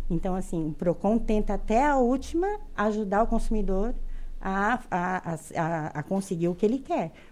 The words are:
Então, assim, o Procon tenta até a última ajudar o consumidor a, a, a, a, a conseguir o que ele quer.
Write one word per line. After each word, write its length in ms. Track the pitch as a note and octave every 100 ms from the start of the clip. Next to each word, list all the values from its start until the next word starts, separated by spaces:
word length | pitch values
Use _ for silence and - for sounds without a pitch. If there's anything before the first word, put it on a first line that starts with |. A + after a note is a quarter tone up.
| -
Então, 280 | E3 F#3+ F#3
assim, 320 | F#3+ E3+ D#3
o 60 |
Procon 440 | D3 F3 E3+ F#3 A3+
tenta 380 | - G#3 F3 G3
até 280 | - A3
a 140 | D4 C#4
última 600 | A#3+ C4+ - E4 F#4+ G#4 - -
ajudar 460 | G#3+ G#3+ G3+ G3+
o 40 | A3+
consumidor 680 | A3+ - A3 F#3+ F#3+ A3 - - - - - F#3+
a, 320 | G3 G3+ B3 -
a, 400 | F3+ F3+ F#3 -
a, 60 | D#3+ - -
a, 320 | D#3+ E3 D3+
a 160 | D3
conseguir 460 | D3+ F#3+ F#3+ E3+ E3+
o 40 |
que 120 | F3+ G#3+
ele 120 | C4+
quer. 360 | D4 E4 D#3+ - -